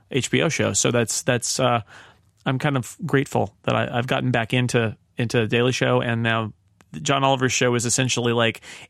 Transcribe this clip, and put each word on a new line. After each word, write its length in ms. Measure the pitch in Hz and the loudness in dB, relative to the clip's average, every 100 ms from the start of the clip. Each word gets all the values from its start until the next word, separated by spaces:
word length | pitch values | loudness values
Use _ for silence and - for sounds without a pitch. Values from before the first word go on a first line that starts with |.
| _ | _
H 200 | 139 - | -4 0
B 120 | - | 0
O 60 | 160 | 0
show. 240 | - 107 | 0 0
So 160 | 101 131 | 0 2
that's, 320 | 120 113 - | 2 0 -2
that's, 360 | - 123 - - | -2 -2 -2 0
uh, 200 | 131 120 - - - _ _ _ | 0 0 -4 -14 -20 _ _ _
I'm 140 | - 131 | -4 -2
kind 180 | 151 135 | 0 -2
of 200 | - - 175 | -4 -8 0
grateful 480 | 139 135 123 101 - | 0 0 -2 -4 -4
that 100 | - | -2
I, 140 | 117 120 120 | 0 0 -2
I've 80 | 127 | -2
gotten 240 | 135 131 | -2 0
back 200 | 123 113 | -2 0
into, 440 | 127 123 123 113 - _ - | 0 0 0 0 -4 _ -6
into 240 | 117 123 | -2 0
The 60 | 110 | 2
Daily 260 | 120 123 | 2 2
Show, 280 | 123 127 127 | 2 2 2
and 200 | 127 117 | 0 0
now 300 | 117 113 110 - _ _ - - | 0 0 -2 -8 _ _ -16 -8
John 240 | 156 139 | -2 2
Oliver's 280 | 135 135 127 | 2 2 2
show 220 | - 123 | 2 2
is 120 | 120 117 | 2 0
essentially 460 | - 127 - 120 | 0 0 0 0
like 280 | 117 113 110 - - | 2 0 -2 -10 -20